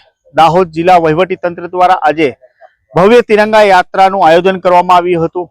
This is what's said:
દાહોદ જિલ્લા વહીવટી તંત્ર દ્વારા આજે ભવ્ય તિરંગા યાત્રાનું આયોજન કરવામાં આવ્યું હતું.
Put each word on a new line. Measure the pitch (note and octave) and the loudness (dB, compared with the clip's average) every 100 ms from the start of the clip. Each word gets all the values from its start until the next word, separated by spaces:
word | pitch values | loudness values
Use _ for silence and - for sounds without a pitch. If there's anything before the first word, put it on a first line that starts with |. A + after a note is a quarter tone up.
| _ _ _ C#3+ | _ _ _ 0
દાહોદ | D#3+ F3 F3+ | 0 0 -2
જિલ્લા | D#3+ F3 F3+ | -4 0 2
વહીવટી | E3 D#3 F#3 F#3 | 2 -2 -4 -6
તંત્ર | F3 E3+ E3+ | -8 -10 -10
દ્વારા | F3+ F3+ | -2 0
આજે | F#3 D3+ D3+ D3 - _ _ - _ _ D#3 | 0 -2 -2 -4 -6 _ _ -20 _ _ -2
ભવ્ય | G3 A#3+ | 2 2
તિરંગા | A3+ G#3+ G#3+ G#3+ | 2 0 0 2
યાત્રાનું | G#3 F3+ - F#3+ F#3+ G3 D#3+ | 2 2 0 0 0 2 2
આયોજન | E3+ F#3 F#3 | 2 0 -2
કરવામાં | F3+ F3+ F3+ F3+ | 0 0 2 0
આવ્યું | F3 F3 E3 | 0 -4 -4
હતું. | F3+ E3+ | -8 -14